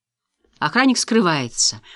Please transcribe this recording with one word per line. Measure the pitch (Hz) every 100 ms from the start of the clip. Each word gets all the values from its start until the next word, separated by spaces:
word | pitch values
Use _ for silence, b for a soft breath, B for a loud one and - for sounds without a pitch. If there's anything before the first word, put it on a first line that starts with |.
| _ _ _ _ _ -
Охранник | 151 240 269 233
скрывается. | - 226 180 147 120 - - 110 B